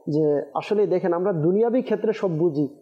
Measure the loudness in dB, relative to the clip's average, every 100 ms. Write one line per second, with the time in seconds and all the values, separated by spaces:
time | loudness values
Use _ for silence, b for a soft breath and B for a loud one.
0 | -4 0 2 0 -2 -6 -2 0 2 0
1 | 0 0 0 0 2 2 2 0 0 -2
2 | -2 -2 -2 0 0 0 -4 -6